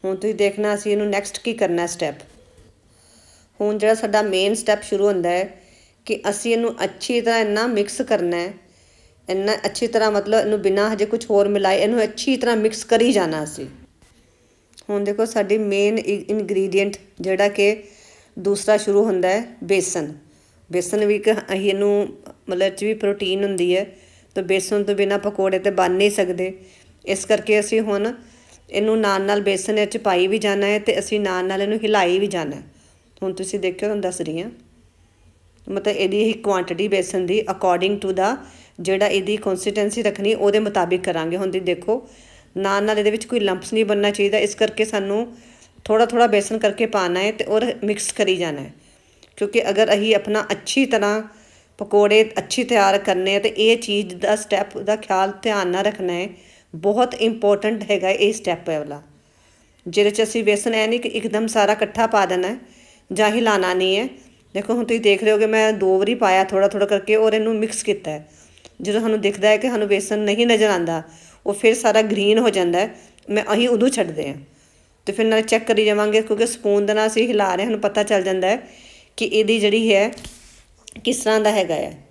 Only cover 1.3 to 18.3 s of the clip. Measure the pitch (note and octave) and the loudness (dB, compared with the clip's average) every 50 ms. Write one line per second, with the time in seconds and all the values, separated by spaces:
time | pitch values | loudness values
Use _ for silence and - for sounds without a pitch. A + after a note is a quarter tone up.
1.3 | - - - A#3 A3 A3+ G#3 F3 E3+ E3+ F3 E3+ E3+ - F3 D3 C#3+ C#3+ - - | -12 -8 -6 -6 -2 -2 -2 0 0 -2 -2 -4 -4 -6 -6 -6 -6 -10 -18 -20
2.3 | - - - _ _ - - - _ _ _ _ _ _ _ _ _ _ _ _ | -20 -20 -20 _ _ -20 -20 -20 _ _ _ _ _ _ _ _ _ _ _ _
3.3 | _ _ _ _ _ _ G#3 G#3 G#3+ G#3 G3+ A3 A3+ A3 A#3 G#3+ G3+ G#3+ G#3+ G#3 | _ _ _ _ _ _ -2 -2 0 2 2 2 2 2 0 0 0 0 0 2
4.3 | F#3+ F#3 F#3+ G3+ A3+ A3 - - G#3 G#3 - - G#3+ G3 G3 G#3 G3+ F#3 F3 F3 | 0 0 0 0 0 -2 0 0 0 0 0 -4 -2 0 2 2 2 2 0 0
5.3 | F3 F3+ F#3+ G3 - - - _ _ _ _ _ _ _ _ - A3+ - - G#3 | 0 0 -2 -4 -8 -20 -20 _ _ _ _ _ _ _ _ -6 -6 -4 -2 -4
6.3 | G3+ G#3 - A#3 A#3 A3+ A#3 A3+ A3+ - F#3 G3 - - - - B3+ A#3+ A#3 A#3 | -4 -4 -2 0 0 0 0 -2 -2 -4 -6 -6 -6 -8 -6 -2 -2 0 2 2
7.3 | A3+ A3+ A3 G#3 G#3 G#3+ A3+ B3 A#3+ G#3 G3+ G#3 - - C4 B3 A3+ G3 F3 F3 | 2 2 2 2 0 0 0 0 0 0 -2 -2 -2 -6 -2 0 0 0 0 0
8.3 | F3 E3+ E3+ F#3 G3+ - _ _ _ _ _ _ _ _ _ _ _ _ _ - | -2 -2 -4 -6 -10 -14 _ _ _ _ _ _ _ _ _ _ _ _ _ -4
9.3 | F#3 F#3+ G3 G#3 A3 - - G3+ G3+ - A#3+ A3+ A#3 - A3 G#3+ G#3+ G3+ G3+ G#3 | -4 -2 0 -2 -2 -2 -2 -6 -4 -2 -4 -2 0 2 2 2 2 0 0 2
10.3 | A3 A3 - G#3 G#3+ G#3 F#3 G3 F#3+ G3+ G3+ G#3+ A3 G3 G#3 G#3+ A3+ A3+ - - | 2 2 2 2 0 0 2 0 2 2 2 0 0 -2 -2 -2 -2 -6 -2 2
11.3 | G#3+ G3+ G3+ G3+ G#3 G3+ G3 F#3+ F#3+ G3+ G3 G#3 A#3+ A#3+ G#3+ G#3 - - - C#4+ | 2 4 4 4 2 2 2 2 2 2 2 2 2 2 0 0 -2 -6 -2 -2
12.3 | C4 B3 B3+ A#3+ A#3 A3 G#3+ A3 A3 - - - A3+ - A#3 A#3+ B3 G#3 F3+ D#3+ | 0 0 2 0 0 2 2 0 -2 -2 -2 2 2 4 4 4 4 2 2 0
13.3 | D#3 D#3 D3+ D3+ - - C#3 C3+ - - - _ _ _ - _ _ _ _ _ | -2 -4 -6 -8 -8 -12 -14 -14 -14 -20 -20 _ _ _ -20 _ _ _ _ _
14.3 | _ _ _ _ _ _ _ _ _ - - - G#3 G3+ G3+ G#3 G3+ G#3 A3+ A3+ | _ _ _ _ _ _ _ _ _ -20 -8 -4 -4 -2 -2 -2 0 -2 -2 0
15.3 | A#3 A3+ G3+ F#3+ G#3 A3 G#3+ G3+ G3 G3+ G3+ G3+ A3 A3 - - G3+ G3+ - - | 0 -2 0 2 2 0 2 0 0 2 2 2 0 0 -2 -2 -4 -4 -2 -4
16.3 | G#3 A3 G3+ E3+ G3+ F#3+ F#3+ F#3 F3+ G3 G3 G3+ G3+ - - - _ - F3 F#3 | -4 -4 -2 -2 0 0 0 0 2 0 0 0 -4 -8 -16 -20 _ -8 -4 -4
17.3 | F#3+ F#3 G3+ G3+ G3+ G#3 G3+ G3+ G#3+ G#3+ - - - - - - - - _ _ | 0 2 2 0 2 2 2 2 2 0 -6 -20 -20 -20 -20 -20 -20 -20 _ _